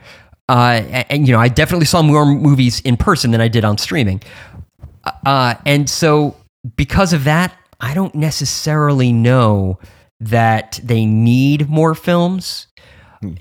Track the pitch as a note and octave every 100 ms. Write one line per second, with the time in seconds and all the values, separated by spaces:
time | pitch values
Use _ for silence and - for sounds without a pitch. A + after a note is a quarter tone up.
0 | - - _ _ - B2 A#2+ A#2 E2+ B2+
1 | - C#3+ C3 A#2 B2 B2 D#3 F3 D3 F3
2 | D3+ D3 C#3+ C#3+ D3+ C3+ B2 - C3+ A#2+
3 | - D#3+ A#2+ A2+ A2+ A2+ G#2+ G#2 - F3
4 | G#2 F#2+ - - - - - _ - -
5 | - - C3+ C#3 B2 A2+ D3 C#3+ C#3 -
6 | E3 D3+ D3 - _ _ A#2+ - C#3 G3
7 | F#3 E3 C3+ D#3+ F3+ - _ - B2 D#3+
8 | F#3+ D3+ D#3 - C3+ - D#3 D3+ D3 C#3
9 | B2+ A#2 A#2 C3 A2+ G2+ F#2+ F#2 - _
10 | _ - A2 A#2 A2+ A2 - - A#2+ A#2
11 | A2 A2 A#2 B2 C#3 D3 D3 D#3 D#3+ D#3+
12 | - F3 F3 F#3 - - - _ - -
13 | - - G2+ E2+